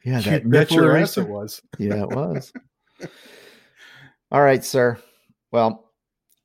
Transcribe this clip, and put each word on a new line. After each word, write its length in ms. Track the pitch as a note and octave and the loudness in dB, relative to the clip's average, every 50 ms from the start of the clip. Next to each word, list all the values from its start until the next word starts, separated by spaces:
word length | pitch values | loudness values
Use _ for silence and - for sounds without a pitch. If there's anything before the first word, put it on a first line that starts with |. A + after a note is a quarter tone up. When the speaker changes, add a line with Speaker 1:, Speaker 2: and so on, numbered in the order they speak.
| - | -6
Speaker 1:
Yeah, 140 | B2 C3 | -4 -4
Speaker 2:
You 60 | A#2+ G2 | -2 -2
Speaker 1:
that 260 | G#2 - - A2 A2+ | 0 -2 -2 0 2
Speaker 2:
bet 100 | C3 D3+ D#3 - | 4 4 4 4
Speaker 1:
nipple 60 | E3 | 4
Speaker 2:
your 200 | D#3+ - D3+ D3+ | 4 4 4 4
ass 180 | D#3+ G3 G3 - | 4 2 0 -2
Speaker 1:
eraser. 140 | G3+ F#3 G#3 | -4 -6 -6
Speaker 2:
it 20 | |
was. 300 | G3+ G3+ G3+ - - - _ _ - | -6 -10 -10 -12 -14 -18 _ _ -10
Speaker 1:
Yeah, 240 | - G#3 - G2+ G#2 | -6 -4 -4 -4 -4
it 80 | G2+ - | -4 -4
was. 420 | - C3 D3 F#2 E2+ C3+ - - - B3+ _ _ _ _ _ _ _ - | -4 -6 -6 -6 -6 -8 -10 -12 -20 -20 _ _ _ _ _ _ _ -20
Speaker 2:
<laughs> 80 | - - - - - - - - - - _ _ _ _ _ _ - - - - C#3 - _ _ _ - | -20 -20 -20 -20 -20 -20 -20 -20 -20 -20 _ _ _ _ _ _ -20 -20 -20 -20 -20 -20 _ _ _ -2
Speaker 1:
All 100 | - C#3+ | 2 2
right, 220 | C#3+ C#3 C3+ B2 - | 4 4 4 2 -2
sir. 340 | - - C3+ B2 A#2+ A#2 - - _ _ _ _ _ _ _ _ _ | -2 0 0 0 0 0 -4 -12 _ _ _ _ _ _ _ _ _
Well, 400 | - A#2 A2+ A2+ A2 - _ _ _ _ _ _ _ _ _ _ _ _ | 0 0 0 0 -2 -6 _ _ _ _ _ _ _ _ _ _ _ _